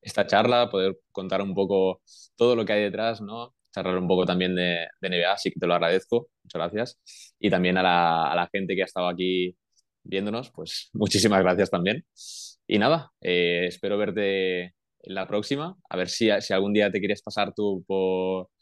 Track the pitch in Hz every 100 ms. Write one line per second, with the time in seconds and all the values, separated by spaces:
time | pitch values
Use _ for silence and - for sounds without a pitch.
0 | - - 101 101 120 123 120 98 95 95
1 | _ - 95 95 98 95 98 98 95 90
2 | _ - - _ 120 120 104 104 104 101
3 | 113 110 104 113 120 _ _ - 92 92
4 | 90 92 90 90 92 90 90 87 82 -
5 | 95 90 87 101 98 - 90 87 85 92
6 | - 120 120 _ _ 87 82 107 123 -
7 | - - - _ 104 90 90 92 92 87
8 | 85 82 80 85 87 98 95 95 92 -
9 | 90 87 92 92 90 - _ _ _ _
10 | - 95 104 110 135 - 82 - - -
11 | 104 - 104 98 92 90 95 90 90 120
12 | - _ - - - - _ 107 113 160
13 | 135 _ 90 90 87 87 90 87 101 101
14 | 104 98 101 98 95 90 90 _ _ _
15 | - 95 95 104 104 139 160 190 _ 90
16 | 90 - 110 101 - 95 98 104 104 101
17 | 98 101 - - 98 - 104 95 - 98
18 | 95 92 92 95 92 _